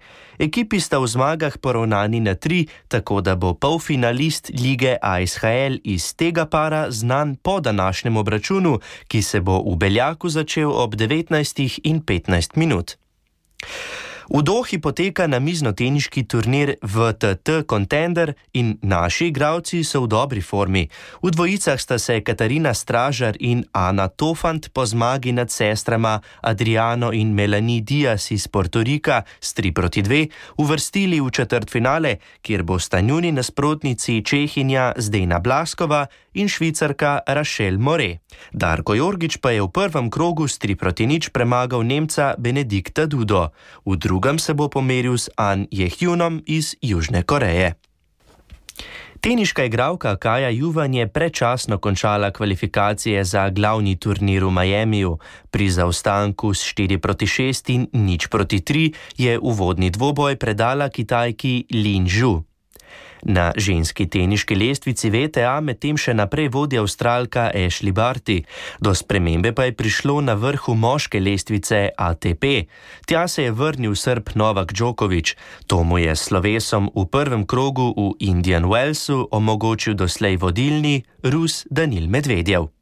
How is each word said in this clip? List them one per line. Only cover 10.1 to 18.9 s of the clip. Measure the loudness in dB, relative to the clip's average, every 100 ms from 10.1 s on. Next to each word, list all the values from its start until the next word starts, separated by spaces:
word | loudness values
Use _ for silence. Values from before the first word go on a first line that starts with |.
| -2 -2
začel | -2 -2 0 0
ob | 0 -2 0
devetnajstih | 0 0 0 0 0 -2 -4 -2
in | -2 0
petnajst | 0 -2 0 0 0 0
minut. | 2 0 -4 -12 _ _ _ _ _ -18 -14 -12 -12 -12 -14 -16 -2
V | 0 2
Dohi | 0 -2 -4
poteka | -2 -2 -2 0 0
namiznoteniški | 0 0 0 -2 0 0 0 0 -4 0
turnir | 0 2 2 0 -2 -4
V | 0 0 2
T | 0 0
T | 0 0 0
Contender | -2 0 0 0 0 0 -4 _
in | -2 -2 -2
naši | 0